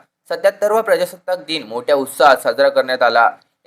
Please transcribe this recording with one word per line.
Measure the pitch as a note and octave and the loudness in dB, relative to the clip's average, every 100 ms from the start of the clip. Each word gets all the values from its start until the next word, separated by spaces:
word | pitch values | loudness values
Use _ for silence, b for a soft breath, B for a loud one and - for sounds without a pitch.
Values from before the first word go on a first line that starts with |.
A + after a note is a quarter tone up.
| - _ - | -8 _ -12
सत्याहत्तरवा | E3+ G3 G3 G#3 A3 | -4 -2 -2 -2 -2
प्रजासत्ताक | A3 F3 F3+ F#3 - F3+ D3+ | 0 -2 -2 -8 -10 -8 -6
दिन | D#3+ | -10
मोठ्या | A2 A#2 A#2+ C#3+ | -8 -8 -2 -2
उत्साहात | C3 - D3 B2+ | -2 2 4 4
साजरा | B2+ A#2 C#3 | 0 0 0
करण्यात | C3+ B2+ B2+ | 2 -2 0
आला. | A#2+ A#2 A#2 - _ _ | 2 4 2 0 _ _